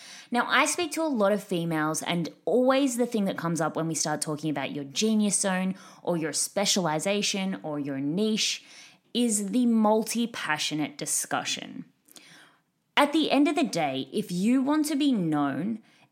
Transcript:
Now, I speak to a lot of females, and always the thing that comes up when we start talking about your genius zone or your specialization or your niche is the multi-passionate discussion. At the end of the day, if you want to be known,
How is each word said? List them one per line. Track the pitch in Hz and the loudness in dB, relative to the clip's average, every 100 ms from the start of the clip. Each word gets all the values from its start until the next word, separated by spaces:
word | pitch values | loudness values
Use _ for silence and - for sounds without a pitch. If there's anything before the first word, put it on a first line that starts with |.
| - - - | -20 -20 -4
Now, | 240 240 | -2 2
I | 240 294 | 2 2
speak | 294 349 | 0 -4
to | - | -2
a | 320 | -2
lot | 254 196 | 2 2
of | 202 | 2
females, | 196 175 170 160 156 156 | 0 -4 -2 0 -2 -2
and | - 175 156 - - | -2 -2 -2 -6 0
always | 214 254 269 277 240 | 2 4 4 2 0
the | 240 | 0
thing | 220 196 | 0 0
that | - | -2
comes | 170 160 | -2 0
up | 156 170 | -2 -2
when | 165 | -2
we | 156 | -2
start | 160 151 | -2 -2
talking | 160 151 160 | -4 -4 -4
about | 143 135 | -4 -4
your | 143 | -6
genius | 139 135 220 220 208 180 | -8 -2 2 4 4 2
zone | 196 185 185 185 - - | 0 0 -2 -4 -10 -8
or | - 175 | -2 -2
your | 156 | -2
specialization | - - - 196 - 170 156 175 208 202 202 190 185 | -2 -4 0 0 2 2 0 0 0 0 -2 -4 -4
or | 160 147 | -6 -6
your | 143 135 | -4 -4
niche | 143 170 220 214 - - - - - - _ 226 | -2 0 0 0 0 -4 -10 -20 -20 -20 _ 0
is | 240 208 202 | 2 0 0
the | 226 240 | 0 2
multi-passionate | 226 214 220 214 226 233 - - 151 - 151 143 - | 4 4 4 0 -2 -2 -4 -2 -2 -2 -2 -4 -6
discussion. | 151 - - 135 - - - - - _ _ - - - - _ _ _ _ - | -4 -4 -2 -4 -4 -6 -8 -14 -16 _ _ -20 -20 -20 -20 _ _ _ _ 2
At | 285 | 4
the | 320 294 | 4 2
end | 269 294 | 4 4
of | 311 | 2
the | |
day, | 254 170 147 135 135 | 0 0 -2 -2 -4
if | 202 214 | -6 -4
you | 175 202 254 | 0 2 2
want | 262 302 302 | 2 2 0
to | 302 | 0
be | 294 | 2
known, | 240 165 151 143 135 190 220 - _ _ | 2 2 0 0 -2 -4 -6 -10 _ _